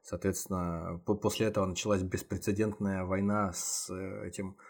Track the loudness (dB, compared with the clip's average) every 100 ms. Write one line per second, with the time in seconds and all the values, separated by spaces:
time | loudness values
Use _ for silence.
0 | -8 -2 0 0 -2 -2 0 -2 -4 -6
1 | 0 2 2 2 2 4 2 0 2 2
2 | 2 -2 -2 -2 0 2 2 2 0 0
3 | 0 2 4 4 2 -2 -4 -4 -4 -6
4 | -6 -6 -8 -6 -6 -8